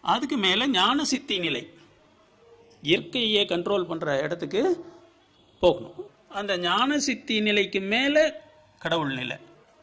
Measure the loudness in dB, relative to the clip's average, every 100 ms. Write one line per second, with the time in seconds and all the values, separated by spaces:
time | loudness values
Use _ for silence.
0 | 2 0 0 0 2 2 2 2 2 2
1 | 0 -2 -2 -4 -2 -4 -8 -20 -20 _
2 | _ _ _ _ -20 -20 -20 -12 0 0
3 | 0 -2 0 2 2 -2 0 0 0 -4
4 | -2 -2 -2 -4 -4 0 0 0 -6 -20
5 | -20 _ _ _ _ _ 2 2 -4 -14
6 | -16 _ _ -8 -4 -2 2 2 2 2
7 | 0 -4 -2 0 2 2 2 -2 0 0
8 | 2 4 2 0 -18 -20 -20 _ -2 0
9 | -2 -4 -6 -8 -12 -20 _ _